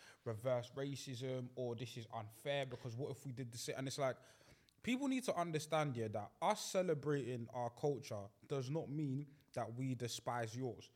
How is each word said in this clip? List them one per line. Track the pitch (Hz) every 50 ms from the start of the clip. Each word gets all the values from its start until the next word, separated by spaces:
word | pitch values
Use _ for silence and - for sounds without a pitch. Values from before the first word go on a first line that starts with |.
| - - - - _
reverse | 117 113 101 117 131 127 120 117 - -
racism," | 139 139 143 139 127 - 139 127 117 135 131 131 127 123 123 -
or, | 127 127 123 120
"This | 117 131 113 -
is | 123 113 - -
unfair | 113 110 107 - - - 143 139 143 135
because | 127 123 - - 123 113
what | 123 147 -
if | 131 - -
we | 139 120
did | 127 131 117
the | 117
same?" | 113 - 151 -
And | 131 135
it's | 135 - 147
like, | 139 131 120 - - - - - - - - - - - _ _ -
people | 220 254 254 285 262
need | 262 254 247
to | - -
understand, | 170 170 170 156 151 156 - 160 156 151 147 120
yeah, | 117 110 107
that | 110 107 104 - - _
us | 160 196 214 - -
celebrating | - - 190 185 180 156 139 131 151 147 143 120 120 127 117 117 - -
our | 123 120 117
culture | - - - 147 143 113 113 - 117 101 98 104 - _ -
does | - 147 139 123 127
not | 147 165 135 104
mean | 143 156 156 135 131 139 147 143 - - - _ -
that | 123 113 107 117
we | 123 135 131 127
despise | 117 123 113 - - - 127 120 120 117 107 107
yours. | 123 131 120 104 - - - -